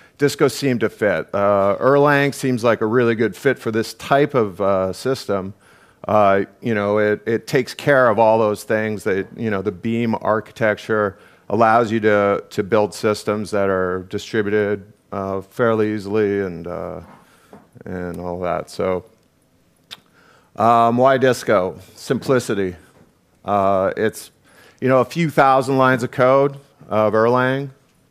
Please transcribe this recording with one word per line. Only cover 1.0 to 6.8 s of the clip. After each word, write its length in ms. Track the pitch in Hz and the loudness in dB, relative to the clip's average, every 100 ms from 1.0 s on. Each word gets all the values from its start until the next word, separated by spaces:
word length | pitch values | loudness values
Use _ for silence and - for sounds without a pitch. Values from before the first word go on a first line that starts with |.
| 104 82 - | 0 0 -4
Uh, 460 | 101 101 101 98 98 | -2 2 2 2 2
Erlang 540 | 127 143 143 143 143 | 2 4 4 2 0
seems 300 | - 135 123 | -2 -4 0
like 180 | 117 107 | 0 0
a 60 | 110 | 0
really 260 | 123 117 | 2 2
good 220 | 113 110 92 | 0 -2 0
fit 240 | 139 123 | -2 0
for 100 | 113 | -2
this 240 | 110 107 | -2 -4
type 400 | - - 139 147 | -8 0 2 2
of, 260 | 131 107 85 | 0 -2 0
uh, 320 | 98 95 95 | 0 0 -2
system. 640 | 90 127 135 - 98 95 - _ _ _ _ - | -4 -6 -4 -4 -4 -6 -14 _ _ _ _ -2
Uh, 380 | 107 101 98 98 _ | 2 4 2 0 _
you 140 | 123 | -4
know, 240 | 107 | -2